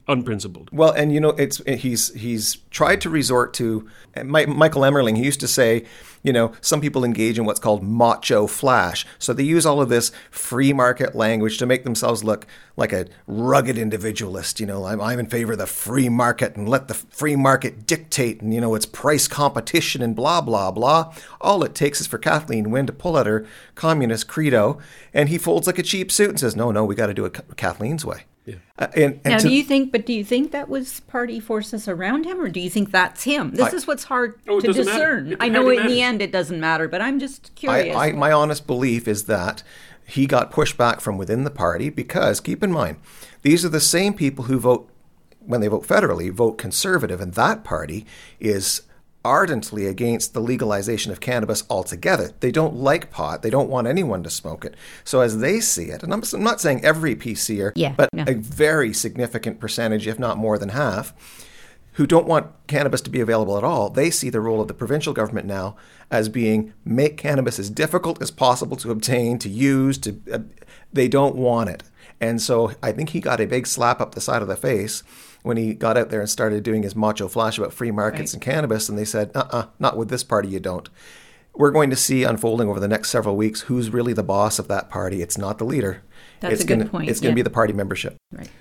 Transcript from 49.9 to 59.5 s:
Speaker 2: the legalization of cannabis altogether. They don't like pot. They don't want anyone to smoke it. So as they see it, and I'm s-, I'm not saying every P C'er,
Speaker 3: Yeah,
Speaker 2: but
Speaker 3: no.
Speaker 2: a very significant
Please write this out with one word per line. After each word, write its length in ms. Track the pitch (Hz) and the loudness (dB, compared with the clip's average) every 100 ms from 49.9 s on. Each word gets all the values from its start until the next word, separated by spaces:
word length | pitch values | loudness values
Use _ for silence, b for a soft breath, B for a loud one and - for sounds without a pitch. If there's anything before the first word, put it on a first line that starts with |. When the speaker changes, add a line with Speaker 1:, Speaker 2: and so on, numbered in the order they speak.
| 95 120 117 - | -2 -2 -2 -2
Speaker 2:
the 60 | 123 | -4
legalization 720 | 117 123 113 101 101 107 - | -2 -2 0 -2 -2 -4 -4
of 80 | 90 | -6
cannabis 420 | - 120 107 107 - | -4 -2 0 -2 -2
altogether. 640 | 98 - 87 180 185 87 - | -4 -4 -4 0 0 -2 -4
They 100 | 127 | -2
don't 240 | 156 156 | 0 0
like 380 | 120 135 165 - | 0 0 0 -2
pot. 300 | - 78 80 | -8 -6 -4
They 80 | 117 | 0
don't 180 | 131 113 | 0 0
want 160 | 127 117 | -2 0
anyone 380 | 196 151 92 | 0 -2 -4
to 60 | 82 | -6
smoke 340 | - 82 80 | -10 -10 -10
it. 100 | - B B B | -12 B B B
So 160 | - 131 | -2 2
as 180 | 117 107 | 2 2
they 220 | 135 226 | 0 0
see 240 | 226 - 85 | 0 -2 -6
it, 120 | - | -8
and 100 | 165 | -6
I'm 100 | 214 | -6
s-, 100 | - | -4
I'm 100 | 302 | -2
not 180 | 220 - | -2 0
saying 240 | 160 127 | 0 2
every 300 | 139 160 160 | 2 2 0
P 220 | 110 120 104 | -2 -6 -6
C'er, 360 | - 104 98 135 | -4 -2 -2 -2
Speaker 3:
Yeah, 180 | 156 117 | -2 2
Speaker 2:
but 120 | 139 | 0
Speaker 3:
no. 120 | 165 131 | 0 -2
Speaker 2:
a 80 | |
very 580 | 117 113 - 151 156 117 | -2 -4 2 2 4 0
significant 680 | 104 113 123 120 113 113 | -2 -4 -4 -4 -4 -6